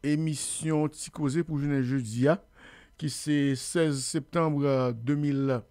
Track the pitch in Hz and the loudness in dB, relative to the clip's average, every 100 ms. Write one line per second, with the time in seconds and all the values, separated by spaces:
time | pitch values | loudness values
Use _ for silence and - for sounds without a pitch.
0 | 143 151 160 147 - - 160 156 151 - | 0 0 0 -2 -6 -4 0 2 0 -4
1 | - - 147 143 165 147 143 139 123 135 | -14 -4 0 0 -2 -2 0 0 2 0
2 | 113 117 131 165 - - - - - - | -2 2 4 2 -2 -20 -20 -20 -20 -6
3 | 151 - - 147 139 131 - 175 160 139 | -6 -4 0 2 2 0 -2 0 2 0
4 | 127 160 135 175 160 147 143 135 127 117 | -2 -4 -2 0 0 2 2 2 0 -2
5 | 120 147 147 139 135 127 - | -2 0 0 0 0 -2 -4